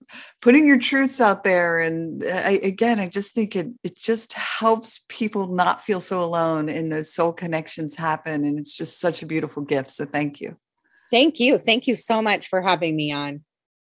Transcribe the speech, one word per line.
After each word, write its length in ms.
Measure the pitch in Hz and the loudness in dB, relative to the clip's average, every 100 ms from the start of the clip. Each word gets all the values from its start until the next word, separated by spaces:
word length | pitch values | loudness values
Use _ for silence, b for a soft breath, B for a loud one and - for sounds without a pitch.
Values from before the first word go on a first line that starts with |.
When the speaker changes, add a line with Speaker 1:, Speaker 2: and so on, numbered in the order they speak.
| - B B B | -20 B B B
Speaker 1:
putting 260 | 240 269 302 | 6 8 8
your 120 | 262 | 6
truths 420 | - 269 269 - | 4 2 0 4
out 240 | 220 190 | 4 4
there. 360 | 196 180 175 165 | 2 4 2 2
And 440 | 165 165 165 139 | 0 -2 -4 -6
I, 280 | - 180 - 196 | -4 -2 0 0
again, 360 | 196 190 233 226 | 0 0 2 2
I 80 | 180 | -2
just 260 | 202 202 | -6 -4
think 200 | - 208 | -2 -2
it, 140 | 196 165 - | -2 -6 -8
it 100 | 180 - | -10 -8
just 360 | - 226 - | -4 -4 -4
helps 680 | - - - 226 220 220 - _ | -10 -8 0 2 2 -2 -18 _
people 400 | - 214 208 185 | -6 -4 -2 -2
not 360 | 180 175 - | 0 0 0
feel 160 | - 185 | -2 -4
so 200 | - 185 | -2 -4
alone, 460 | 170 170 165 160 151 | -2 0 0 0 -2
and 200 | 165 160 | -4 -4
those 220 | 156 156 | -4 -6
soul 220 | - 170 | -2 -2
connections 600 | 170 170 160 160 - 156 | 0 -4 -4 -6 -8 -10
happen. 520 | - 160 156 160 151 147 | -4 -4 -4 -4 -2 -2
And 120 | 147 | -2
it's 160 | 147 | -8
just 240 | - 160 - | -10 -12 -4
such 240 | 175 165 | -2 -2
a 40 | 160 | -4
beautiful 360 | 160 151 - | -4 -4 -8
gift. 280 | 143 143 131 | -2 -2 -2
So 160 | - 147 | -8 -6
thank 340 | 147 147 - | -2 -4 -6
you. 160 | - - _ _ _ _ _ | -14 -14 _ _ _ _ _
Speaker 2:
Thank 280 | 240 311 320 | 4 4 4
you. 180 | 226 190 | 2 2
Thank 280 | - 226 - | 2 0 0
you 100 | 220 | -2
so 260 | - 226 | 0 0
much 260 | 220 202 - | 2 0 0
for 140 | 190 | -2
having 340 | 185 175 165 156 | 2 0 0 -2
me 160 | 147 | -2
on. 320 | 143 143 143 - _ _ _ _ | -4 -6 -8 -16 _ _ _ _